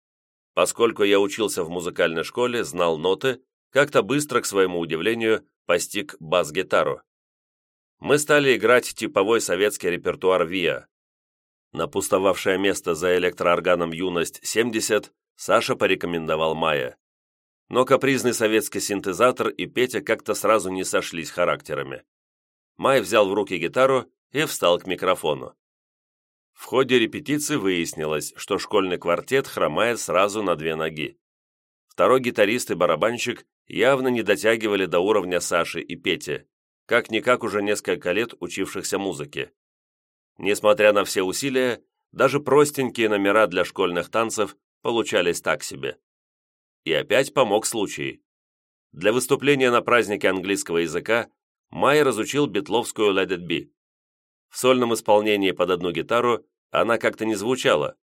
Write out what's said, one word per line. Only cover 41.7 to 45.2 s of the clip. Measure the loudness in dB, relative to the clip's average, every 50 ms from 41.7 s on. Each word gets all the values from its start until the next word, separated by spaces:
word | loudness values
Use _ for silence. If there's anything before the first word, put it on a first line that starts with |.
| -2 -6 _ _ _ _ _ _
даже | _ 0 2 2 2 0
простенькие | 0 2 4 4 4 4 2 -2 -4 -4 0 0 2 2
номера | 2 2 2 4 4 4 4
для | 4 2 -2 -2
школьных | -2 0 -2 -2 0 0 -4 -4 -2
танцев | -2 -2 -2 -2 -2 -2 -4 -4 -4 _ _ _ _ _
получались | _ -2 0 0 -2 0 0 2